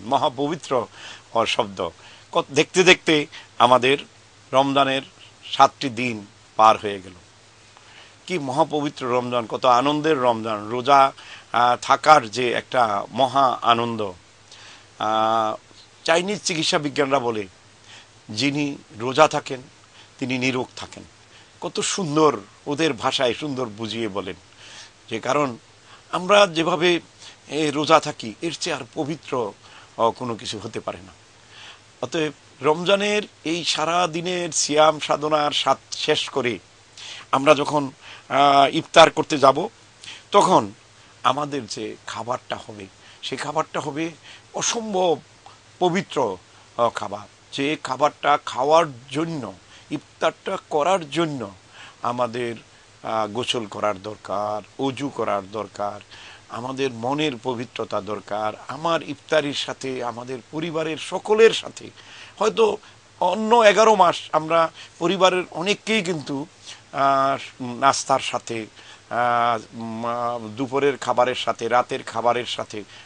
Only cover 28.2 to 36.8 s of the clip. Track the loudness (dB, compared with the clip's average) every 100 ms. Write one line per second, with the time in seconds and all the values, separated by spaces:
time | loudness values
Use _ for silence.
28.2 | -12 -8 -8 -6 -6 -6 -8 -6 -6 -8
29.2 | -6 -4 -4 -8 -20 -20 -12 -2 0 0
30.2 | -6 -8 -8 -10 -10 -10 -10 -10 -14 -20
31.2 | _ _ -20 -20 -20 -20 _ _ -6 -2
32.2 | -4 -6 -20 -2 0 2 2 0 2 -2
33.2 | -4 -8 -6 -4 -4 -2 0 0 0 -2
34.2 | -6 -4 -4 -4 0 4 6 4 -2 -2
35.2 | 0 0 0 0 0 0 -2 -4 0 0
36.2 | -2 -2 -2 -4 -10 _